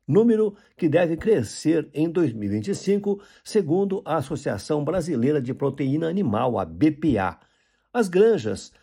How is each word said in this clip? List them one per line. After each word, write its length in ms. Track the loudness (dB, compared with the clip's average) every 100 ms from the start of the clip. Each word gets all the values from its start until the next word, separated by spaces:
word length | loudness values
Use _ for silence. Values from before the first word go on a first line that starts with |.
| 2
número 480 | 4 6 4 2 -2 _
que 140 | -2 2
deve 300 | 2 2 0
crescer 680 | 2 2 0 -2 0 0 -2
em 160 | -2 -2
dois 240 | 0 -2
mil 160 | -2 -4
e 40 |
vinte 140 | -2 -2
e 60 |
cinco, 460 | -4 -2 -2 0 -4 -8 _
segundo 560 | -4 -2 0 0 0 -4 -2
a 100 | -4
Associação 680 | -4 -6 -6 -6 -4 -2
Brasileira 560 | -2 -4 -2 0 0 0
de 140 | -2
Proteína 560 | -4 -4 -2 -2 0 -2
Animal, 500 | -2 0 0 0 -2
a 60 |
B 260 | -4 0 0
P 280 | 2 0 0
A. 200 | -2 -6 _ _ _ _ _
As 160 | -2 0
granjas 640 | 4 4 4 -2 -8 -12 _